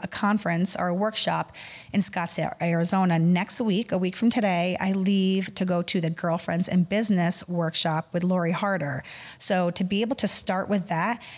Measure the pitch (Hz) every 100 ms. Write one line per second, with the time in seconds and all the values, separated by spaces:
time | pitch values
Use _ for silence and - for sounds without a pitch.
0 | 190 - 208 214 170 170 190 - 180 180
1 | 214 214 170 165 - - - - - 202
2 | - 180 170 - 151 - 170 170 170 190
3 | 180 165 165 180 - - 220 190 233 185
4 | 185 - 233 240 208 175 180 - 190 190
5 | 190 196 190 190 185 - 185 175 175 185
6 | 160 165 170 165 - 170 185 185 165 208
7 | 226 185 170 - - 175 165 - 165 156
8 | - 180 180 185 170 175 202 185 143 135
9 | - - - - - 185 175 175 185 202
10 | 226 277 208 - - 185 196 202 165 165
11 | 202 240 -